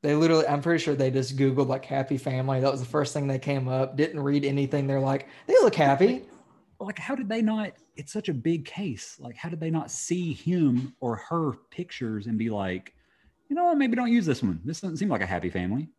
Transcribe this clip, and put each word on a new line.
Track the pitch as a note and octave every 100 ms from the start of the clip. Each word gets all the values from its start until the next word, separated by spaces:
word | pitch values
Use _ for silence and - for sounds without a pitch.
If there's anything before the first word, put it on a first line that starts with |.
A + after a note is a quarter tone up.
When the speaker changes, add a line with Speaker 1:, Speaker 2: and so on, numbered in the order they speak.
Speaker 1:
They | D3 D3+
literally, | D#3+ D#3+ D3+
I'm | C#3+
pretty | E3 E3
sure | E3 C3+
they | C3
just | C3 B2 C3+
Googled, | C3+ C3 C3
like, | C3+ -
"Happy | C3+ C3+ C3+
Family." | C#3+ B2+ C3 C3
That | C3+
was | C3+
the | B2
first | D3+ C#3+
thing | D3+ C#3
that | C3+
came | C#3+ C#3 B2+
up. | C3 C3+ C3+
Didn't | D#3 D#3
read | C#3 C#3+
anything. | C#3 C#3 C3+ D3 C#3
They're | C3+
like, | C3+ C#3 - - -
"They | B4
look | B3+ -
happy." | C#3+ C#3 G3+ B3+ - - _ _ _ _
Speaker 2:
Like, | G3+ G3+
how | - C4+
did | G#3+
they | A3+
not? | G#3+ G#3+ G#3 - _ -
It's | C#3+
such | G#3+ G#3+
a |
big | C#3+ C3+ E3+ C#3
case. | - G3 B2 - -
Like, | C3 A#2
how | E3+
did | E3
they | D#3+
not | D#3+ -
see | - - F3+ F3
him | C3 - F3+ D3+ B2 C3 -
or | B2 A2
her | - E3 D#3 - _
pictures | - F3 - A#2+ G#2+ G2+
and | A2
be | A2+
like, | G#2 F#2+ F#2 - _ _ _ _ _ _
"You | D4
know | F4
what? | D#4
Maybe | C4+ A#3
don't | A#3+
use | A#3+ E3+
this | C3
one. | G#2 E2 G2+
This | D#3+
doesn't | F#3+ D#3+
seem | G3+
like | A#2+
a | F#2
happy | F2+ F#2
family." | F#2 F2+ A#2 D#3+